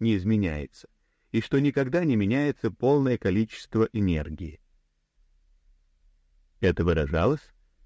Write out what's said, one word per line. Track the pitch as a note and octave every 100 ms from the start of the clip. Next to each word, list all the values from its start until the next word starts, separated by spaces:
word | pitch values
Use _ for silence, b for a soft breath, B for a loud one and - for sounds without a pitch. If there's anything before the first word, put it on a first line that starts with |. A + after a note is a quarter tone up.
не | A2+ G2+
изменяется, | G2 A2 F2+ D2 C#2 - - _ _ _ _
и | A#2
что | - C#3
никогда | C#3+ C#3 C3 E3
не | E3 A2
меняется | G2 C3+ D3 - G#2+
полное | - B2+ C#3+ C3+ A#2
количество | F#2+ G2 A2 - - A2 A2
энергии. | A2 F#2+ D#2 D2+ D2+ D#2 - _ _ _ _ _ _ _ _ _ _ _ _ _ _ _ _ _ _ _ _
Это | F#2 E2
выражалось | E2+ D#2+ D2 D#2+ G#2 D3+ - _ _ _